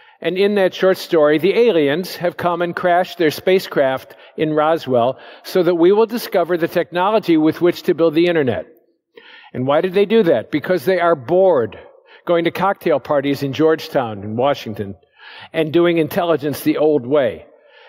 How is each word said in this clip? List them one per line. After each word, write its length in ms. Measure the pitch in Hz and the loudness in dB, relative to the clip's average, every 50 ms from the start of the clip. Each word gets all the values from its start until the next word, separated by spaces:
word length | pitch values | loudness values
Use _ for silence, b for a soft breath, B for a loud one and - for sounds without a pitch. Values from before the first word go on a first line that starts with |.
| b b b b | b b b b
And 160 | b 165 175 | b -4 -2
in 160 | 180 202 202 208 | 0 0 0 2
that 200 | 202 190 180 - | 2 0 0 0
short 220 | - 190 190 185 | 0 0 0 0
story, 420 | - - - 175 170 - 196 190 156 | 0 -2 0 2 4 4 4 4 2
the 180 | 139 196 - | 2 2 2
aliens 580 | 214 240 233 180 165 147 139 143 170 185 - - | 2 4 4 4 2 2 2 0 -2 -4 -8 -8
have 200 | - 160 175 165 | -6 -6 -6 -4
come 240 | - - 175 175 170 | -4 -4 -2 -2 -2
and 140 | 175 170 170 | -4 -4 -4
crashed 420 | - - 180 175 175 185 - - | -2 0 2 2 2 0 -2 -2
their 140 | - 175 151 | -2 0 0
spacecraft 840 | 139 - - 190 185 190 185 - - 160 139 131 127 131 - - - B B B B | 0 -2 0 0 0 0 0 -2 -2 0 0 0 0 -4 -8 -14 -20 B B B B
in 160 | B 160 156 151 | B -4 -2 0
Roswell 640 | 151 151 156 165 156 - 131 127 120 117 127 131 B B B B B B | 0 0 0 0 -2 -2 -2 0 0 0 0 -2 B B B B B B
so 200 | - - 185 175 | -4 -2 0 2
that 120 | 170 185 | 2 2
we 160 | 165 170 180 | 4 4 4
will 140 | 202 208 226 | 4 4 2
discover 520 | 214 233 233 - - - 190 170 160 180 | 0 -2 -6 -6 -4 -2 -2 -2 0 -2
the 100 | 170 165 | -2 -2
technology 680 | 160 - 180 160 - 160 175 180 202 220 214 - - 170 | -2 -2 -2 -4 -4 -2 -2 0 0 0 0 2 2 2
with 220 | 156 156 160 156 - | 2 2 2 0 2
which 220 | 165 180 170 - - | 0 0 0 0 -2
to 120 | - 175 | -2 0
build 180 | 143 165 165 147 | 2 2 2 2
the 140 | 165 170 | 2 2
internet. 400 | 175 175 160 143 123 104 85 - - - _ _ _ _ _ _ _ _ B B B B B B B | 2 2 0 0 0 -2 -4 -6 -10 -16 _ _ _ _ _ _ _ _ B B B B B B B
And 140 | B 127 127 | B -6 -2
why 160 | 135 143 156 | 0 0 0
did 120 | 170 185 170 | 0 0 0
they 120 | 202 202 | 0 0
do 160 | 180 214 226 208 | 2 2 2 4
that? 280 | 165 151 160 160 - | 4 2 0 -2 -4
Because 340 | - 151 - - 180 175 - | -6 -4 -2 -2 -2 -2 0
they 140 | 180 185 175 | 0 0 2
are 160 | 170 170 170 | 2 2 0
bored 640 | 147 120 113 170 185 190 190 170 131 113 104 - - - - - _ _ b b b b | 0 0 0 2 4 4 4 4 2 0 -2 -4 -10 -20 -20 -20 _ _ b b b b
going 180 | - 175 170 170 | -2 0 0 0
to 60 | 170 | 0
cocktail 480 | - - 180 196 202 - - 180 151 131 | -2 -2 -2 -2 -2 -2 -2 -2 -2 0
parties 420 | - - 151 143 135 143 143 135 | -2 -2 -2 -2 0 -2 -2 -4
in 100 | 147 139 | -4 -6
Georgetown 720 | 127 139 156 160 160 156 - - - 143 120 113 107 101 98 | -2 0 0 2 0 0 -4 -4 -4 -2 -2 -4 -6 -10 -10
in 140 | 107 110 | -8 -4
Washington 580 | 117 127 143 139 - - 120 104 - 104 98 98 - _ B B B B B B B B B | -2 0 0 -2 -2 -6 -10 -10 -10 -10 -10 -12 -16 _ B B B B B B B B B
and 220 | B 160 160 156 139 | B -4 -2 0 2
doing 240 | 170 170 175 170 | 2 2 2 2
intelligence 640 | 165 156 147 - 190 175 170 160 143 - 151 131 - | 0 -2 -2 -2 -4 -2 0 -2 -2 -2 -4 -6 -4
the 160 | - 151 151 | -2 -2 0
old 280 | - 151 156 151 143 120 | 0 2 2 0 0 -2
way. 400 | 123 147 151 131 110 95 - - - _ b b b b b b | 0 0 0 0 0 -2 -8 -14 -20 _ b b b b b b